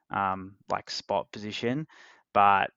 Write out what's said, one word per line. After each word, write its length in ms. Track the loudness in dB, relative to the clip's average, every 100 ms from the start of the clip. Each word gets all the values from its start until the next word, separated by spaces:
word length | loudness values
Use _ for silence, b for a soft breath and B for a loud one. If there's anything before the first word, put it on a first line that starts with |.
| -6
um, 460 | -2 -2 -4 -8 -14 -6
like, 180 | -6 -6
spot 420 | -10 -4 -4 -4
position, 560 | -10 -10 -6 -4 -4 -8 B B B B
but, 380 | 4 6 6 0